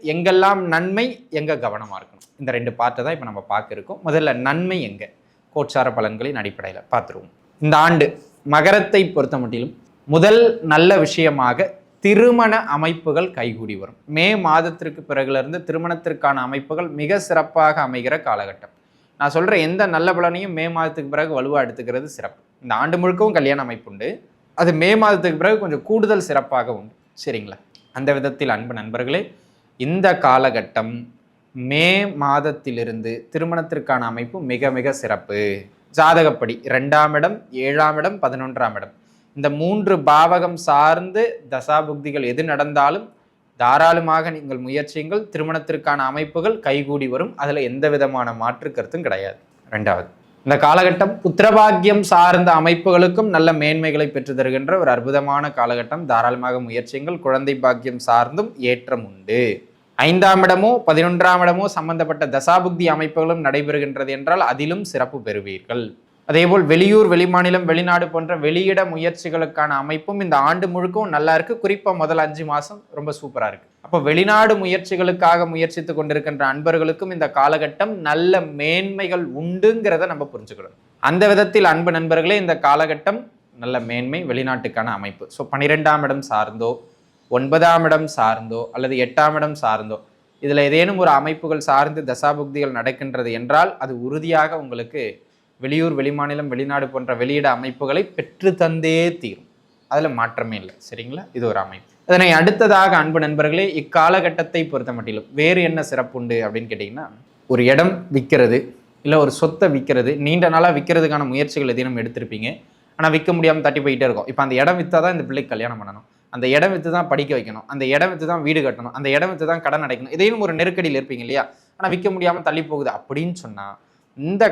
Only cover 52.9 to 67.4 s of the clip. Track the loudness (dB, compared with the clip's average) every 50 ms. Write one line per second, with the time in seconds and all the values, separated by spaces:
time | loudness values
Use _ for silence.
52.9 | 6 6 6 4 4 2 0 2 2 4 4 4 4 2 2 0 0 0 0 0
53.9 | 0 0 -2 -2 -2 -6 -6 -6 -2 -2 0 0 0 -2 -2 0 0 2 2 2
54.9 | 2 2 0 0 0 0 0 0 -2 -2 -2 -2 -2 -2 -2 0 0 -2 -4 -6
55.9 | -8 -8 -4 0 0 2 2 2 0 -2 -4 -4 -4 -4 -6 -6 -6 -8 -8 -6
56.9 | -10 -10 -8 -8 -8 -6 -2 -2 0 0 0 -2 -4 0 2 0 0 0 -2 -10
57.9 | -10 -8 -2 2 2 2 2 2 -2 -6 -6 -6 -6 -4 -2 -2 -2 -2 -2 -6
58.9 | -6 -6 -6 -10 -18 -16 -8 -4 -2 0 0 0 -2 -6 -8 _ _ _ _ _
59.9 | _ 0 2 4 4 6 6 6 6 6 6 4 4 4 4 2 2 2 2 2
60.9 | 4 4 4 2 2 2 4 4 4 4 4 2 2 2 0 -4 -4 -4 -6 -4
61.9 | -2 -2 -2 -2 -2 -4 -4 -2 -2 -2 2 4 4 4 4 0 -2 0 0 2
62.9 | 2 0 0 -4 -2 -2 0 0 0 0 0 0 0 0 -2 -2 -2 -2 -2 -4
63.9 | -6 -6 -6 -6 -6 -6 -2 -2 0 2 2 0 0 -2 -2 -4 -4 -6 -6 -6
64.9 | -4 -4 -4 -4 -6 -10 -8 -6 -6 -6 -6 -10 -12 -12 -10 -8 -6 -6 -6 -8
65.9 | -12 _ _ _ _ _ _ 0 2 4 4 6 4 4 4 4 4 4 6 6
66.9 | 6 6 6 6 6 4 2 4 4 2